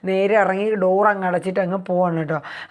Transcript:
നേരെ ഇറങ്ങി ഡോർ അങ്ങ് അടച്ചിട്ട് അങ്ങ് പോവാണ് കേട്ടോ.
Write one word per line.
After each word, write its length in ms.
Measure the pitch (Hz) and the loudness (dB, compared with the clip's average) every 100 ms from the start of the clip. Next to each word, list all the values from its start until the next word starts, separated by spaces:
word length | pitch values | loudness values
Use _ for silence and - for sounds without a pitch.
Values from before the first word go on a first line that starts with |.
നേരെ 300 | 185 190 196 | -4 0 2
ഇറങ്ങി 360 | 214 190 190 214 | 2 2 0 -2
ഡോർ 320 | 214 185 190 208 | 0 2 4 2
അങ്ങ് 200 | 196 185 | 2 0
അടച്ചിട്ട് 340 | 175 185 185 | -2 -2 -2
അങ്ങ് 180 | 180 190 185 | -2 -2 -2
പോവാണ് 300 | 180 180 165 | 0 0 0
കേട്ടോ. 220 | 156 151 - - - | -2 -4 -6 -16 -4